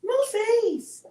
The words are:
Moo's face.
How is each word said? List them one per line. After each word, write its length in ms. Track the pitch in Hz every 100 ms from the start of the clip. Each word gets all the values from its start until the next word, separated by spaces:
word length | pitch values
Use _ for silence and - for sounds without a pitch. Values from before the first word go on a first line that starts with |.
Moo's 280 | 381 508 554
face. 760 | 415 440 466 403 302 - - -